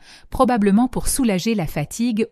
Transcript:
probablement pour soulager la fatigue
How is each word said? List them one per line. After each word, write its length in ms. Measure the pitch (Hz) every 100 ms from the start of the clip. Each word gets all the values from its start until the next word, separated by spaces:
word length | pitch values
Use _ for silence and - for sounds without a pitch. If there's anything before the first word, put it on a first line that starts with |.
| - - -
probablement 580 | - 247 240 202 202 254
pour 180 | 180 -
soulager 480 | - 233 185 214
la 120 | 214 156
fatigue 600 | 160 147 - 247 220 220